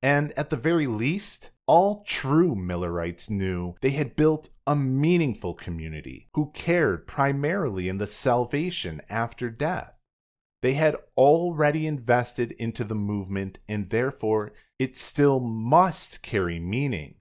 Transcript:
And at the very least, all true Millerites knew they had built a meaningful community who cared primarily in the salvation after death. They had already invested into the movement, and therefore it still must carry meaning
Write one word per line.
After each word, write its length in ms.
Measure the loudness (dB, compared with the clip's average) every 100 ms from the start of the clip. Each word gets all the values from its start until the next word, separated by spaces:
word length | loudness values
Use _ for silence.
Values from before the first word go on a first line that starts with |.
And 300 | 4 2 2 -4
at 120 | -4
the 60 | -2
very 300 | 2 2 2
least, 640 | 0 0 -2 -6 -14 -18 _ 4
all 380 | 6 6 2 -4
true 480 | -6 2 4 4
Millerites 760 | 2 -2 -2 -2 -2 -4 -6 -6
knew 460 | -2 -2 -2 -4 -2
they 100 | -2
had 260 | 0 -4 2
built 320 | 4 2 -4 -10 -2
a 100 | 0
meaningful 760 | 2 2 4 4 2 -2 -6
community 720 | -8 -8 -8 -8 -10 -12 -14 _
who 160 | -4 -4
cared 520 | -4 -2 2 2 0 -6
primarily 840 | -2 0 0 -2 -2 -4 -4 -4
in 100 | -4
the 80 | -4
salvation 960 | -2 0 2 0 -2 -4 -6 -8 -10 -8
after 400 | -6 -6 -6 -8
death. 420 | -4 -4 -4 -8 _ _ _ _ _ _ _
They 120 | 0
had 220 | 4 2 0 -6 4
already 680 | 6 6 2 0 0 2 -2
invested 680 | -4 2 2 2 -4 -4
into 320 | -4 -6 -4
the 100 | -4
movement, 640 | -4 -2 -4 -4 -4 -6 -8 -8
and 220 | -6 -2
therefore 600 | 0 -2 -2 0 0 -2 -12 _ _
it 180 | -4 -4
still 440 | -6 2 4 4
must 800 | 0 -4 2 4 4 0 -12 -16
carry 360 | -4 0 0 -2
meaning 580 | -4 -2 -2 -4 -8 -16